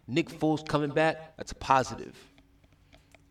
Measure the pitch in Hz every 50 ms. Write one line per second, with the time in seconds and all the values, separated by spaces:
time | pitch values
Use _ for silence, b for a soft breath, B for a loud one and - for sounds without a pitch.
0 | _ - 113 165 160 - - - 156 156 156 147 - - - 147 151 143 135 160
1 | 156 160 156 160 - - - - - - - - - - 135 131 123 - 131 -
2 | - - - - - - _ _ _ _ _ _ _ _ _ _ _ _ - -
3 | _ _ - - _ _